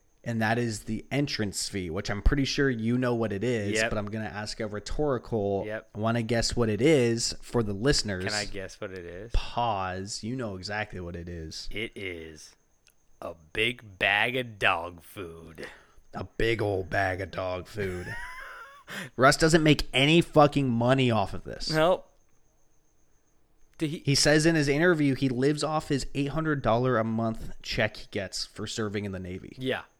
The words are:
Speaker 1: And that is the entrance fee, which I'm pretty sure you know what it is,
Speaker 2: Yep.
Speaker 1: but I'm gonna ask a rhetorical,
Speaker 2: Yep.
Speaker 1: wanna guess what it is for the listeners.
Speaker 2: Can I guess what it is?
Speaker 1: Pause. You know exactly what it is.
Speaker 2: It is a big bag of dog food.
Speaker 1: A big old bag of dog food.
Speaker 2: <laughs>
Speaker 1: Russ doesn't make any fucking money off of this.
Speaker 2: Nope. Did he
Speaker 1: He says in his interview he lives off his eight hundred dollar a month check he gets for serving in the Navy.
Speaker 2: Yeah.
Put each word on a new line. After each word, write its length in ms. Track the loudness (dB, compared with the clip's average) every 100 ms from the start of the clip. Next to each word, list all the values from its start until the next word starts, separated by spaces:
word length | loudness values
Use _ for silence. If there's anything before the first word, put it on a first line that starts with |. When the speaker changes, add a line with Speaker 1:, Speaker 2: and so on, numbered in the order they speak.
| _ _
Speaker 1:
And 160 | -6 0
that 180 | 2 2
is 220 | 0 -4
the 240 | -6 -8 -4
entrance 580 | -2 0 -2 -2 -4 -4
fee, 200 | -4 -4
which 220 | -4 -4
I'm 100 | 0
pretty 220 | 2 2 2
sure 240 | 2 0
you 280 | 0 0 0
know 160 | 0 0
what 160 | 0
it 100 | 0
is, 360 | 0 0 0 0
Speaker 2:
Yep. 100 | 0
Speaker 1:
but 80 | 0
I'm 100 | -4
gonna 140 | -6 -6
ask 340 | -8 -8 -6
a 80 | -6
rhetorical, 960 | -6 -4 -2 0 -2 -2 0 0 0 -2
Speaker 2:
Yep. 240 | -8 -10 -4
Speaker 1:
wanna 260 | 0 0
guess 340 | 0 0 2 0
what 140 | 0
it 120 | 2
is 500 | 4 6 4 0 -2 -6
for 220 | -2 -2
the 100 | 0
listeners. 520 | 0 2 2 0 -4 -4
Speaker 2:
Can 80 |
I 120 | -4 -4
guess 340 | -8 -10 -12
what 120 | -12
it 140 | -12 -12
is? 260 | -14 -4
Speaker 1:
Pause. 920 | -2 -2 0 0 0 -2 -4 -8 -8
You 120 | -8 -6
know 200 | -6 -8
exactly 440 | -6 -6 -6 -8
what 160 | -10 -10
it 120 | -10
is. 380 | -10 -10 -10 -8
Speaker 2:
It 220 | -8 -8 -8
is 600 | -10 -10 -12 -18 -20 _ _ _ _ _ _ _
a 100 | -14 -14 -8
big 440 | 0 0 -2 -12 0
bag 380 | 2 4 2 0
of 240 | -4 0
dog 420 | 2 2 -2 -12
food. 600 | -16 -12 -12 -12 -16 -14 -14 -16 -20 -20 -14
Speaker 1:
A 120 | -12 -8
big 360 | 0 0 2
old 300 | 0 0 -2
bag 300 | 0 0 -2
of 100 | -6
dog 340 | -6 -4 -6 -6
food. 480 | -6 -4 -4 -8 -8
Speaker 2:
<laughs> 920 | -10 -12 -14 -16 -16 -18 -14 -12 -8 4
Speaker 1:
Russ 180 | 6 6
doesn't 260 | 6 6
make 240 | 6 4 2
any 280 | 2 6 6
fucking 480 | 6 6 6 4 0
money 420 | 2 4 4 4
off 220 | 2 0
of 100 | -4
this. 260 | -8 -8 -2
Speaker 2:
Nope. 400 | 4 4 2 -2 _ _ _ _ _ _ _ _ _ _ _ _ _ _ _ -20 -6
Did 120 | -4
he 100 | -2 2
Speaker 1:
He 100 | 4
says 300 | 6 6 6
in 100 | 4
his 120 | 4
interview 460 | 4 4 6 4 2
he 140 | 0
lives 340 | 2 2 2
off 260 | 0 -2 0
his 180 | -2 -2 -4
eight 140 | -2
hundred 320 | -2 -2 0
dollar 360 | 2 4 4 2
a 60 |
month 480 | 2 0 -2 -2 -8 -10
check 360 | -6 0 0 -2
he 100 | -10
gets 340 | -8 -6 -6 -8
for 200 | -8 -8
serving 400 | -4 -4 -2 -4
in 60 |
the 80 | -6
Navy. 360 | -8 -10 -12 -8
Speaker 2:
Yeah. 220 | -4 -4 -6 _